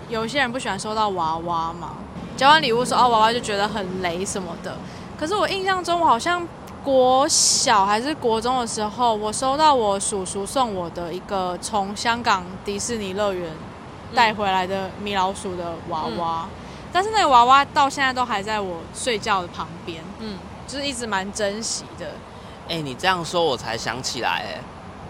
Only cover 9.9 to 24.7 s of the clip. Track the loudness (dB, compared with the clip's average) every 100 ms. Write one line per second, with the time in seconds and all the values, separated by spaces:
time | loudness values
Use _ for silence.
9.9 | 2 0 -4 -4 -6 -2 0 0 -2 -6
10.9 | -6 -6 -8 -4 -2 -2 -4 -2 -2 -2
11.9 | -2 -2 0 2 0 -2 -10 -6 -4 -4
12.9 | -4 -4 -2 0 -2 -6 -8 -12 -14 -16
13.9 | -16 -4 2 2 4 2 2 0 -2 -4
14.9 | -6 -4 0 0 -2 -6 -6 -6 -8 -6
15.9 | -4 -4 -4 -2 -4 -6 -12 -14 -14 -4
16.9 | 0 2 4 6 8 8 8 6 4 2
17.9 | 2 0 0 -2 -2 -2 -2 -2 -6 -10
18.9 | -6 -2 -2 0 0 -2 -8 -10 -10 -12
19.9 | -12 -12 -12 -10 -10 -12 -14 -10 -6 -4
20.9 | -4 -2 -2 -2 -2 -2 -2 -4 -6 -8
21.9 | -12 -12 -12 -14 -16 -16 -14 -6 -6 -4
22.9 | -2 0 0 0 0 2 0 -4 -4 -4
23.9 | -4 -4 -2 -2 -2 -4 -8 -12